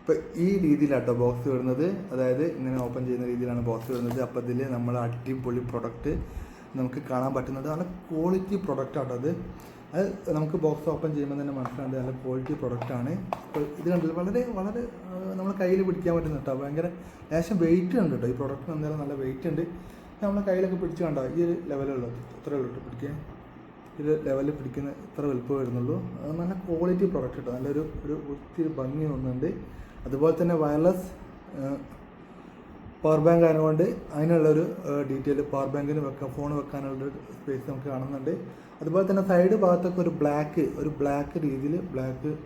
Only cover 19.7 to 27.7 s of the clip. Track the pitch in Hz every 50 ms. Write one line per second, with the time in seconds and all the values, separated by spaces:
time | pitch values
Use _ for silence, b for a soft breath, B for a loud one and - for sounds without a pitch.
19.7 | - B B B B B B B B - - 202 196 202 196 196 185 185 190 190
20.7 | 185 175 185 160 156 - 175 165 147 139 131 127 135 165 170 170 170 - - -
21.7 | 147 139 139 135 139 131 120 117 117 - - - - - - - 143 139 127 120
22.7 | 123 123 - - 120 120 131 143 147 156 151 - - - - - - - - -
23.7 | - - - - - - 147 147 151 - - 143 135 135 139 147 147 143 135 131
24.7 | 123 139 139 139 139 - - - - - 143 147 135 123 120 123 143 139 135 120
25.7 | 120 123 120 123 156 185 180 - - - - 147 156 165 175 180 190 185 - 185
26.7 | 170 160 170 180 185 180 196 180 170 147 127 127 - 147 123 123 120 127 131 143